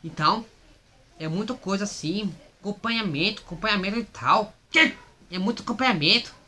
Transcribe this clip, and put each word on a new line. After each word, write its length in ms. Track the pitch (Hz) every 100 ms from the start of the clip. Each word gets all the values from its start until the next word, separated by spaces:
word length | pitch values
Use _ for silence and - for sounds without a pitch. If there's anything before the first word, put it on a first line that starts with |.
Então, 420 | 165 - 156 220 226 _ _ - _ _ _ -
é 100 | 160
muita 260 | 170 220
coisa 300 | 247 185 196
assim, 500 | 202 - 151 196 202 151 - _
acompanhamento, 840 | 196 202 233 226 214 143 185 208
acompanhamento 560 | - 165 214 208 190 226
e 60 |
tal. 480 | 226 - 123 196 208 - _
Que? 280 | 320 320 - - _ -
É 80 | 175
muito 240 | 190 240
acompanhamento. 720 | - 233 254 190 151 226 - -